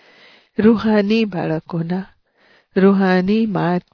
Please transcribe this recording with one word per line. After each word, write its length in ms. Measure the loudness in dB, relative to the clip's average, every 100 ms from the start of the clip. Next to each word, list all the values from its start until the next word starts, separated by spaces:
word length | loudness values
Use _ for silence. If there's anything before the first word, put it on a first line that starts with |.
| _ -20 -20 -20 _ 0
રૂહાની 640 | 2 2 2 0 0 0 -2
બાળકોના 800 | -4 -4 -6 -6 -8 -6 -6 -8 _ _ _ _ _ _ 0
રૂહાની 720 | 2 4 2 0 0 0 0
માત 360 | -2 -2 -2 -6